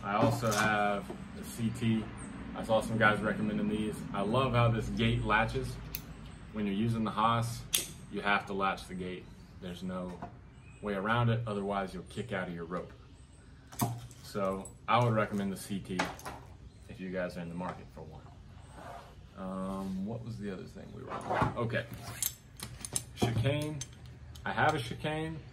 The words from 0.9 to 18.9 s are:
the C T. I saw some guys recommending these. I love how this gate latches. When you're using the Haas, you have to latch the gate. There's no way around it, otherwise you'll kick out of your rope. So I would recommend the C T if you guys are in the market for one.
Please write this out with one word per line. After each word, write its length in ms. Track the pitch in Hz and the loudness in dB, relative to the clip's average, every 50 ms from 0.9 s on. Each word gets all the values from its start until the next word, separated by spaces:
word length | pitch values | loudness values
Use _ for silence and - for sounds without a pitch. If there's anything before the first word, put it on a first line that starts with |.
| 101 101 95 - - - - - - - | 2 0 -2 -4 -8 -8 -8 -10 -10 -10
the 60 | - | -10
C 280 | - - - 117 110 - - | -10 -4 0 0 0 0 2
T. 240 | 120 113 113 110 110 - - - - - - - - - - - | 2 4 4 4 2 -2 -8 -10 -10 -10 -8 -10 -8 -8 -6 -6
I 60 | 95 | 2
saw 180 | - 110 110 | 6 6 6
some 160 | 104 - 113 107 | 6 4 4 6
guys 220 | 110 107 107 - | 6 6 6 6
recommending 460 | 101 107 95 95 107 107 104 101 104 104 | 2 0 2 2 0 0 2 2 2 2
these. 280 | 107 104 107 107 101 - - - - | 2 2 0 0 -2 -4 -6 -4 -2
I 80 | 101 | 0
love 320 | 101 101 113 127 135 131 117 | 2 4 4 4 4 6 6
how 160 | 120 120 117 | 6 6 6
this 180 | 113 110 101 - | 6 4 0 0
gate 360 | 101 101 117 113 117 120 117 | 0 2 4 4 4 4 4
latches. 420 | 107 104 110 113 113 - 135 123 117 120 - - - - - - - - - - - - - - - - | 4 6 6 4 4 2 -2 -2 -2 -6 -8 -8 -10 -10 -10 -10 -10 -12 -12 -12 -12 -12 -14 -14 -8 -4
When 120 | 107 104 | 0 0
you're 100 | 101 98 | 2 2
using 280 | 98 113 120 117 117 110 | 4 4 4 4 2 2
the 80 | 104 | 0
Haas, 480 | - 104 110 113 117 117 117 117 - - - - - - - - - - - - | 2 6 6 6 6 6 4 2 -2 -6 -8 0 0 0 0 0 -8 -12 -12 -6
you 100 | - 101 | -6 0
have 240 | 98 101 101 98 - - | 4 4 4 4 4 0
to 60 | 101 | -2
latch 340 | 98 98 95 90 85 - - | 0 2 2 0 0 -4 -8
the 80 | 95 | -6
gate. 300 | 90 92 90 92 90 - - - - - - - - | -6 -4 -4 -4 -6 -10 -12 -16 -16 -18 -16 -16 -12
There's 200 | 95 90 87 87 | -10 -8 -8 -6
no 300 | 92 92 92 92 90 90 87 - - - - - - - - - - - - - | -6 -6 -4 -4 -4 -6 -6 -8 -10 -12 -14 -16 -18 -18 -18 -18 -18 -18 -16 -8
way 140 | - 104 101 | -4 -2 0
around 340 | 95 92 107 113 120 120 120 | 0 2 4 4 6 6 6
it, 100 | 113 110 - 113 | 4 4 2 0
otherwise 460 | 104 101 98 98 101 98 98 90 87 | -2 0 0 0 0 0 0 -2 -4
you'll 100 | 92 87 - | -8 -10 -8
kick 240 | - - 101 - 107 | -6 -6 -4 -2 -2
out 160 | 95 92 87 | -2 -2 -2
of 40 | 87 | -4
your 120 | 85 85 | -6 -6
rope. 260 | 80 90 87 82 - - - - - - - - - - - - - - - - - - - - - - - - - - - - | -4 -4 -4 -4 -6 -12 -16 -18 -20 -20 -20 -20 -20 -20 -20 -18 -18 -18 -18 -18 -18 -2 -2 0 0 0 -6 -10 -14 -16 -16 -14
So 440 | - - 104 98 95 95 95 92 - - - - - | -8 -4 0 0 0 0 0 -4 -8 -14 -14 0 4
I 120 | 107 120 | 6 6
would 120 | 123 120 110 | 6 6 4
recommend 400 | 107 107 101 104 101 98 98 95 | 4 2 2 0 0 0 0 -2
the 40 | 90 | -4
C 220 | - - 104 95 | -4 -4 -4 -4
T 180 | - - 95 90 87 - - - - - - - - - - - - - - - - - | -4 -4 0 0 0 0 -2 -8 -10 -10 -10 -10 -14 -16 -18 -18 -18 -18 -18 -20 -16 -16
if 100 | 92 - | -12 -10
you 100 | 92 92 | -8 -4
guys 280 | 90 92 90 87 87 90 | -2 -2 -2 -2 -4 -6
are 40 | |
in 80 | 87 85 | -6 -6
the 60 | 85 | -6
market 300 | 87 90 90 - - 95 - - | -6 -6 -6 -6 -8 -12 -14 -14
for 60 | 85 | -14
one. 200 | 78 78 - - - - - - - - - - - - - - - - | -14 -12 -14 -16 -16 -16 -18 -18 -18 -18 -18 -18 -18 -16 -16 -16 -14 -14